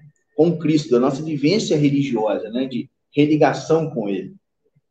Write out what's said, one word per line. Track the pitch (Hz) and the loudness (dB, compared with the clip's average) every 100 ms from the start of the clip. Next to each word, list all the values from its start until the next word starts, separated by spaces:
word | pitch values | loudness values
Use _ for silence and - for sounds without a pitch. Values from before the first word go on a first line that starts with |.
| - _ _ - | -20 _ _ 0
com | 170 151 | 2 2
Cristo, | 151 156 - | 0 0 2
da | 120 | 2
nossa | 131 - | 2 -2
vivência | 160 139 147 214 214 156 | -6 -2 0 0 0 2
religiosa, | 143 139 120 113 107 95 107 | 2 2 0 -2 -2 -2 -4
né, | 120 135 | -6 -4
de | - - _ _ | -6 -10 _ _
religação | 147 147 151 139 131 - 160 156 | 0 2 4 2 0 0 0 0
com | 117 101 | -4 -4
Ele. | 98 - - _ _ _ _ _ | -6 -6 -16 _ _ _ _ _